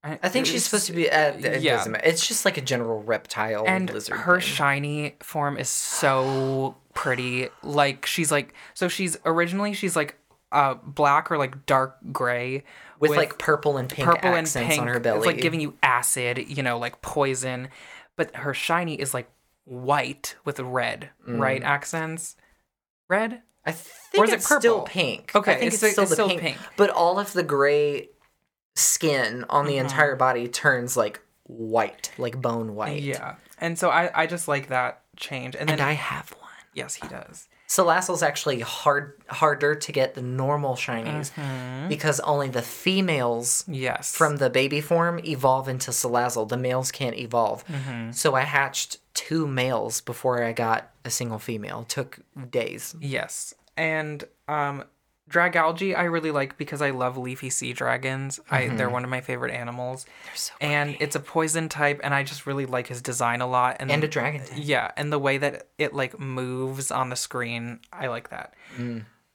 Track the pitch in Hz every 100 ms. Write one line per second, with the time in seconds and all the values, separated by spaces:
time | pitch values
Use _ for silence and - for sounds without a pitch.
0 | 147 156 185 247 160 160 - 214 185 170
1 | 156 156 147 139 117 131 151 120 104 110
2 | - 165 - 226 196 156 131 123 117 110
3 | 107 107 - - 110 107 110 190 185 107
4 | - - 175 180 185 - 139 139 147 147
5 | 147 - - 156 143 139 120 - - -
6 | 143 131 131 135 135 135 135 - _ -
7 | 143 127 127 123 123 - - 147 143 139
8 | - - 151 147 135 - - - 180 -
9 | 185 160 160 165 170 185 208 196 190 165
10 | 147 - _ _ _ 143 139 131 - 139
11 | 143 147 160 156 131 135 - 135 131 -
12 | - 139 123 120 123 135 - - - -
13 | 151 147 147 - - 151 151 139 127 -
14 | 135 170 185 170 160 135 117 151 120 123
15 | 117 107 113 147 160 165 147 - 139 123
16 | - - 123 123 - 139 127 120 120 -
17 | - 151 139 127 131 127 131 - - -
18 | - - 156 - 143 131 - 170 170 147
19 | 135 127 120 _ _ _ - 123 127 143
20 | 127 139 - - - 139 127 127 117 -
21 | - _ - 117 131 135 135 143 - 165
22 | 160 165 - - _ _ _ _ _ _
23 | _ 190 220 240 _ _ - 165 - -
24 | - 202 214 - - 294 233 214 131 190
25 | 143 101 - 208 202 135 240 214 214 202
26 | 196 226 202 175 160 - - - 202 -
27 | 170 190 202 180 156 143 139 147 147 143
28 | - _ _ _ _ _ _ - - -
29 | 160 139 113 123 - 143 147 139 131 135
30 | 147 131 131 120 120 - 151 127 120 123
31 | 107 - _ _ - 117 110 113 104 -
32 | - - 123 123 123 117 110 104 107 98
33 | 143 127 - - _ - 170 170 180 143
34 | 175 - 160 170 - 139 135 127 123 -
35 | _ - - 135 127 - 151 156 143 151
36 | - - - - - - - - 64 -
37 | - - - - - _ - - 175 170
38 | 180 170 160 143 151 127 117 - 147 143
39 | 147 - - - 156 143 147 147 - 139
40 | 131 - 123 127 131 147 139 123 - 117
41 | 113 151 139 - 139 131 127 - 170 151
42 | 156 143 - 143 135 127 - - 180 190
43 | 185 147 120 117 123 - - 139 127 -
44 | - - 160 143 131 131 135 143 151 170
45 | 170 170 165 139 135 131 131 127 127 120
46 | 131 120 123 117 107 120 127 127 131 -
47 | 127 113 120 120 110 113 - 143 135 120
48 | 113 120 156 135 143 143 135 - - -
49 | _ - - 160 151 131 127 117 110 113
50 | - 120 131 123 117 117 113 113 - _
51 | 120 - 120 110 - 113 104 92 120 -
52 | 123 - _ 143 123 165 - - - 165
53 | 147 131 - - - - _ - 160 156
54 | 151 147 - _ - 151 143 139 - _
55 | _ _ _ 175 175 170 160 170 196 175
56 | 175 165 156 147 139 - 143 143 143 131
57 | 127 131 127 131 131 - 123 120 123 123
58 | 135 131 135 - - 135 127 117 123 123
59 | 127 127 131 123 123 120 120 123 123 131
60 | - - - - - - 147 147 147 143
61 | 151 - - 165 160 165 160 151 147 143
62 | 143 139 139 - - 139 131 127 120 123
63 | 123 120 120 120 127 127 127 127 135 147
64 | 151 151 127 151 131 131 147 131 - -
65 | 147 147 139 135 143 - - - 147 143
66 | 127 - 135 127 127 127 131 135 135 123
67 | 127 123 - 123 120 117 117 117 _ 165
68 | 135 117 - - - _ - 123 120 117
69 | 107 _ _